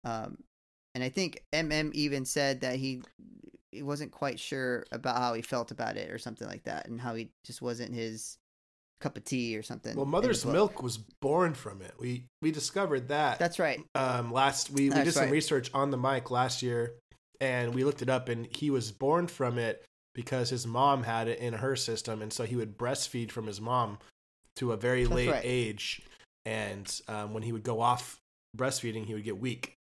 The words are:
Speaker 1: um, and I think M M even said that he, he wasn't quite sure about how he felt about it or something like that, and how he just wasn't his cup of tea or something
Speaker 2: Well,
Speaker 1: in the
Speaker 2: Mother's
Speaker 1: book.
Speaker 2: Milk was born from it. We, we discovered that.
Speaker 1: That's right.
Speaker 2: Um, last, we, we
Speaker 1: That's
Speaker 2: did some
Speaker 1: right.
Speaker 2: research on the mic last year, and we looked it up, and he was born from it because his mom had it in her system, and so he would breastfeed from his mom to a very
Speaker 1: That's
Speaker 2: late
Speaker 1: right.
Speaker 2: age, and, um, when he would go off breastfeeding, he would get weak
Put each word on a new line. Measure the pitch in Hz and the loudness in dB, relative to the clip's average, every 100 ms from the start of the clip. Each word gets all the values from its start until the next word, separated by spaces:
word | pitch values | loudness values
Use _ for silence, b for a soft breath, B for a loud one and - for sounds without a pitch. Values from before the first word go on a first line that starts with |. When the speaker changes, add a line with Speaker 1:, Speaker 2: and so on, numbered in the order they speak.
Speaker 1:
um, | 123 113 110 - - _ _ _ _ | -4 -4 -6 -12 -18 _ _ _ _
and | 123 | -2
I | 127 | -2
think | 160 180 - - | 0 -2 -4 -2
M | 151 160 | 0 2
M | 151 156 | 2 2
even | 147 147 139 | 0 0 0
said | 131 147 139 131 | 0 2 2 2
that | 131 131 | -2 -2
he, | 135 127 - _ - - - - _ | -2 -4 -10 _ -20 -20 -20 -20 _
he | 113 | -10
wasn't | 139 147 147 | -6 -4 -6
quite | - 139 139 | -4 -4 -4
sure | - 135 127 123 - | -6 -2 -2 -2 -4
about | 117 123 123 | -4 0 2
how | 123 | 2
he | 113 | 0
felt | - 127 117 | -2 -2 -2
about | 113 113 107 | -4 -4 -4
it | - | -6
or | 113 | -8
something | 117 110 110 | -10 -10 -10
like | 90 | -8
that, | - - - | -6 -6 -6
and | 113 | -6
how | 123 | -6
he | 113 110 _ | -6 -8 _
just | - - | -16 -6
wasn't | 123 117 117 | -6 -4 -6
his | 117 113 113 - - _ _ _ _ _ _ | -4 -4 -6 -10 -12 _ _ _ _ _ _
cup | 147 - | -6 -6
of | - | -4
tea | 131 117 107 | -2 0 -4
or | |
something | 107 120 110 | -6 -10 -6
Speaker 2:
Well, | 120 139 | -2 2
Speaker 1:
in | |
the | 170 | 4
Speaker 2:
Mother's | 247 - | 4 2
Speaker 1:
book. | 127 | 4
Speaker 2:
Milk | 160 208 - | 4 4 2
was | 123 113 | -4 -6
born | 107 _ 139 160 175 | -10 _ 2 4 4
from | 135 107 98 | 2 -8 -10
it. | 92 - | -14 -8
We, | 123 127 127 _ | -6 -6 -10 _
we | 156 | -2
discovered | 151 - 190 190 139 123 | 0 -2 0 0 0 2
that. | 147 143 113 | 2 2 4
Speaker 1:
That's | 175 170 | 0 2
right. | 160 120 - | 0 0 -2
Speaker 2:
Um, | 135 131 123 117 | 0 2 2 0
last, | 127 135 139 - | 4 4 4 -2
we, | 139 | 2
we | 139 | 4
Speaker 1:
That's | 139 | 6
Speaker 2:
did | 143 | 4
some | 143 | 4
Speaker 1:
right. | 131 | 4
Speaker 2:
research | 151 147 139 123 | 4 4 2 2
on | 135 139 | 0 2
the | 131 | 2
mic | 131 131 127 | 2 0 2
last | 123 127 - | 2 2 2
year, | 123 120 120 - _ - _ _ | 0 0 0 -6 _ -20 _ _
and | 135 123 120 | 2 2 2
we | 127 | 2
looked | 139 143 | 2 2
it | 123 | 2
up, | 127 123 | 2 2
and | 117 117 - | -4 -4 -2
he | 147 | 2
was | 135 110 | 2 0
born | 104 135 165 175 | 0 2 4 2
from | - 127 120 | 0 0 2
it | 113 - - _ _ | 0 -2 -10 _ _
because | - 120 131 120 | -10 -4 -2 0
his | 127 117 | -2 -2
mom | 120 143 139 | 4 4 4
had | 117 117 113 | 2 0 0
it | 117 | -2
in | 120 | -2
her | 113 131 127 | -2 -2 0
system, | - 113 - 110 | -2 -2 -4 -6
and | 107 | -6
so | - | -4
he | 113 120 | -2 -2
would | 107 101 | -2 -2
breastfeed | 120 135 - 123 113 | -2 0 -2 -4 -4
from | - 107 | -6 -6
his | 101 | -6
mom | 113 123 110 101 B _ _ _ _ - | 0 2 2 -4 B _ _ _ _ -4
to | 123 | -2
a | 110 | 2
very | 123 127 | 2 4
Speaker 1:
That's | 120 | 4
Speaker 2:
late | 123 123 | 4 2
Speaker 1:
right. | 139 | 2
Speaker 2:
age, | 123 123 113 104 - - - B - _ 113 | 2 0 0 -4 -6 -8 -12 B -20 _ -4
and, | 110 104 101 95 - - | -4 -4 -6 -8 -8 -6
um, | 107 107 | -6 -4
when | 110 | -4
he | 113 | -4
would | 113 | -2
go | 110 113 | -2 4
off | 120 123 - - _ _ _ 107 | 4 4 -2 -14 _ _ _ -2
breastfeeding, | 131 131 117 110 | 0 0 -2 -4
he | 107 | -4
would | 107 | -4
get | 104 98 | -4 -2
weak | 127 120 - _ | -2 -4 -8 _